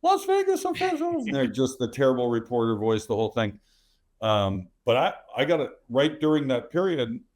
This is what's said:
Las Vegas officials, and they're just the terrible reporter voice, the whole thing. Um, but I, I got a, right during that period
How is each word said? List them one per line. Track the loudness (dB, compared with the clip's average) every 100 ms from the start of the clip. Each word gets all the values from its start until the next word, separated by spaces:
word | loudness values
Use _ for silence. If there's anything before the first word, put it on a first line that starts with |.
Las | 4 2
Vegas | 2 0 2 0
officials, | 0 -2 -2 -2 -2 -4
and | -2
they're | 0 0
just | 0 -2 0
the | -6
terrible | 2 2 2 2
reporter | 0 0 0 0
voice, | 0 0 0
the | 0
whole | -2 -2
thing. | -2 -4 -4 _ _ _ _ _ _
Um, | 0 2 2 -2 -8 _
but | 0 2
I, | 2 -2 -12
I | -4
got | 0 0
a, | -2 -8 _
right | 0 0 0
during | 0 0 0
that | -4 -2
period | -2 -2 -2 -4 -6 -14